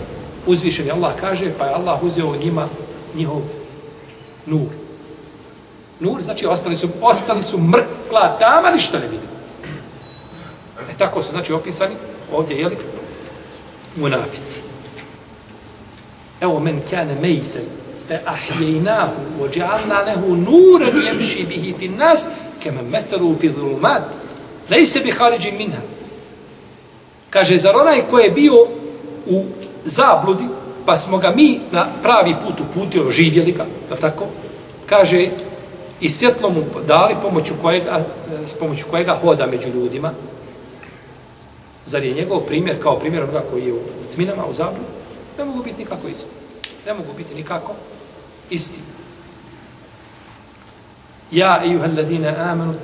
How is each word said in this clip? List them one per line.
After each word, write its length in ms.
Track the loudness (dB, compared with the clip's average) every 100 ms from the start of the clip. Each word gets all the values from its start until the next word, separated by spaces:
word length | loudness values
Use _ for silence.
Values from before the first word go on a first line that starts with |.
| -12 -14 -14 -6 0
uzvišeni 460 | 2 2 -2 -2
Allah 220 | -2 -2 -2
kaže, 300 | -4 -2 -4 -4
pa 80 | -2
je 80 |
Allah 300 | -2 -2 -2
uzeo 320 | -2 -2 -2 -2
njima 240 | -2 -2 -4 -8 -14 -14 -10 -6
njihov 260 | -4 -4 -8 -10 -16 -18 -20 -20 -20 -20 -20 -16 -4
nur. 220 | -4 -4 -8 -16 -18 -20 -20 -20 -20 -20 -20 -20 -20 -20 -6
Nur, 220 | -4 -4
znači, 240 | -6 -4 0
ostali 300 | 0 0 -2
su, 120 | -2 2
ostali 400 | 4 4 2 0
su 160 | 0 2
mrkla 800 | 4 4 4 -4 0 2 4 4
tama, 320 | 6 6 6
ništa 280 | 4 2 -2
ne 80 | -6
vidi. 200 | -8 -12 -16 -18 -18 -14 -14 -16 -20 -20 -20 -20 -20 -20 -20 -20 -16 -8
E, 60 | -2
tako 240 | -2 0
su, 100 | -4
znači, 220 | -4 -4
opisani 420 | -4 -2 -2 -2 -6 -14 -16 -6
ovdje, 240 | -4 -2 -2
jeli, 200 | -4 -4 -10 -12 -14 -16 -18 -18 -18 -20 -20 -20 -14 -6
munafici. 760 | -2 -2 -4 -6 -4 -4 -6 -16 -18 -18 -18 -20 -20 -20 -20 -20 -20 -20 -20 -20 -20 -20 -20 -4
Evo, 160 | -2 0
„Men 220 | 0 -2 -4
kane 260 | -4 -4 -2
mejten, 440 | 0 0 -2 -8 -10 -12 -16 -14 -8
fe 120 | -8 -6
ahjejnahu, 1120 | -6 -4 -2 0 0 2 2 0 -4 -8 -6
wa 80 | -4
dja'alna 580 | -2 -2 -2 0 0 0
lehu 300 | 0 2 2
nuren 680 | 6 10 10 10 6 2 2
jemši 400 | 0 -2 -2 -4
bihi 240 | -6 -6 -6
fin 180 | -6 2
nas, 300 | 4 6 2 -4 -14 -12
keme 220 | -8 -8
metheru 540 | -4 -4 -2 0 0 2
fi 100 | 0
zulumat, 540 | 0 -4 0 2 2 -4 -10 -14 -16 -18 -14 2
lejse 300 | 6 6 4
bi 120 | 0
haridži 400 | 2 4 4 -2
minha.” 300 | -4 -6 -6 -8 -14 -16 -18 -20 -20 -20 -20 -20 -20 -20 -20 -20 -20 -2
Kaže, 280 | 4 6 6
„Zar 180 | 6 6
onaj 280 | 6 6 4
ko 100 | 6
je 120 | 6
bio 360 | 6 8 10 8 4 -12 -14 -14 -10 -2
u 200 | -2 -2 -10 -14 -8 0
zabludi, 640 | 4 6 6 4 0 -2 -8 -12 -6 0
pa 120 | 2
smo 200 | 2 2
ga 140 | 2 6
mi 240 | 6 6 -2
na 160 | -2 -2 0
pravi 340 | 4 6 4 0 -4
put 140 | -6
uputili, 480 | -6 -6 -2 0 2
oživjeli 440 | 4 4 4 4
ga”, 140 | 0 -4 -10 -10
je 40 | -4
tako? 240 | -4 -2 -8 -10 -16 -16 -18 -14 2
Kaže, 420 | 6 6 4 2 -2 -10 -14 -16 -18 -18 -4
„I 80 | 0
svjetlo 400 | 2 2 2 -2
mu 140 | 0 -2 -4 2
dali 280 | 4 4 2
pomoću 320 | -2 -2 -2 -2
kojega, 420 | 0 0 0 -2 -4 -8 -10 -10 -8
s 80 |
pomoću 320 | -6 -6 -6 -4
kojega 260 | -2 0 0
hoda 260 | 2 2 0
među 220 | -4 -4
ljudima”. 420 | -4 -4 -4 -8 -8 -14 -16 -18 -20 -20 -20 -20 -20 -20 -20 -20 -20 -20 -20 -20 -20 -8
Zar 180 | -4
je 100 | -4
njegov 260 | -4 -2 -4
primjer 420 | -2 -2 -2 -2
kao 160 | 0 0
primjer 240 | -2 -4
onoga 200 | -2 -4 -4
koji 140 | -6 -4
je 80 |
u 60 | -6 -8 -12 -8
tminama, 320 | -4 -4 -4 -6
u 20 |
zabludi? 480 | -4 -6 -6 -12 -16 -18 -20 -16 -10
Ne 60 |
mogu 200 | -8 -8
biti 140 | -10 -12
nikako 300 | -12 -12 -10
isti. 240 | -12 -14 -16 -20 -16 -16 -12 -10
Ne 80 |
mogu 200 | -8 -10 -14
biti 180 | -14 -12
nikako 400 | -10 -10 -10 -14 -18 -20 -20 -20 -20 -20 -8
isti. 300 | -6 -6 -8 -18 -20 -20 -20 -20 -20 -20 -20 -20 -20 -20 -20 -20 -20 -20 -20 -20 -20 -20 -20 -20 -20 -20 -20 -2
Ja, 300 | 2 4 4 4
ejuhallazina 840 | 2 0 0 -2 -2 -2 -2 -2
amanu, 220 | -2 -4 -6